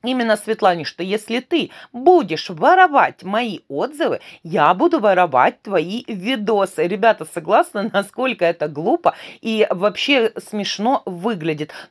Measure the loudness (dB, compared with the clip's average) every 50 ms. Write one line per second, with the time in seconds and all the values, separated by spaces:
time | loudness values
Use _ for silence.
0 | -4 -4 -4 -2 0 0 0 0 0 -6 -4 2 2 2 2 2 -4 -10 -8 -8
1 | -6 -4 -4 -6 -4 -4 -6 -6 -4 _ -2 -2 -2 -2 -8 -18 -20 -18 _ 0
2 | 4 4 6 6 4 0 -4 -8 -6 -10 -8 0 2 4 6 6 4 4 4 2
3 | 2 2 0 _ -10 -4 -4 -4 -4 -4 -8 -10 _ _ -6 -6 -6 -6 -4 -4
4 | -2 -2 -2 -4 -8 -14 -20 -18 _ -6 0 4 4 4 4 4 2 2 2 2
5 | 2 2 4 4 2 2 4 4 4 4 2 _ _ -4 -2 -2 -2 -2 -6 -10
6 | -8 -10 -10 -8 -4 -4 -4 -4 -2 -2 0 0 0 -2 -2 -2 -2 -2 -2 2
7 | 2 2 2 2 -4 -12 -12 -12 -4 0 2 2 2 0 -2 -6 -6 -2 -2 -2
8 | -4 -4 _ -4 -4 -4 -2 0 0 -2 0 _ -6 -6 -6 -6 -2 -2 -2 2
9 | 0 0 -2 -2 -14 -20 -20 -10 -6 -4 0 0 0 0 0 -2 -2 -2 -2 -2
10 | 0 0 2 2 2 0 -2 -6 -14 -8 -8 -6 -6 -6 -6 -4 -2 0 0 -2
11 | _ -6 -10 -6 -4 -4 -4 -4 -4 -4 -4 -4 -6 -10 -12 -20 -20 -10